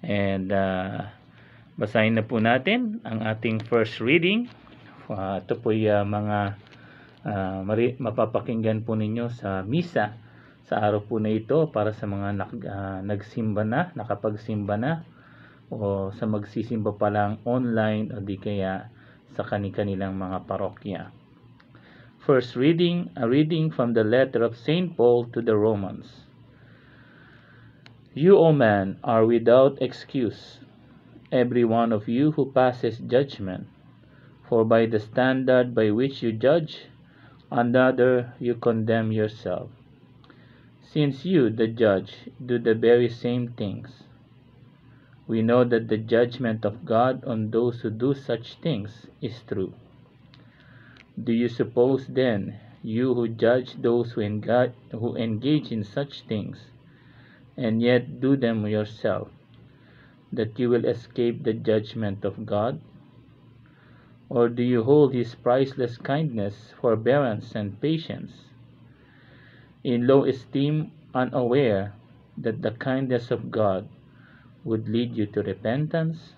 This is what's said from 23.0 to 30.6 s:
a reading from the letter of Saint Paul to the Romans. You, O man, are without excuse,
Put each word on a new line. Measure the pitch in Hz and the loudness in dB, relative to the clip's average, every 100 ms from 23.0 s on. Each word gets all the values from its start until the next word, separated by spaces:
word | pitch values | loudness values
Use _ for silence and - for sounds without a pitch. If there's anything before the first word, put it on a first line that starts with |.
| 175 - | -6 -4
a | 117 | 0
reading | 131 156 170 156 | 2 2 0 -2
from | 156 120 117 | 0 0 2
the | 107 | 2
letter | 120 131 120 113 | 2 2 2 0
of | 117 | -2
Saint | - 160 185 | -2 0 0
Paul | 180 120 120 117 | 2 4 4 2
to | 120 | -4
the | 117 107 | 0 2
Romans. | 107 104 98 - - - - - - - - - - - - - - - - - - - - - - | 2 0 -4 -10 -16 -20 -20 -20 -20 -20 -20 -20 -20 -20 -20 -20 -20 -20 -20 -20 -20 -20 -20 -20 -16
You, | - 160 196 | 2 8 8
O | 165 | 8
man, | 151 117 101 95 - | 8 6 6 2 -4
are | - 113 110 | 0 4 4
without | 117 117 123 135 139 | 4 6 8 6 4
excuse, | 131 - - 139 117 - - - | -6 -6 -8 -2 -2 -4 -18 -20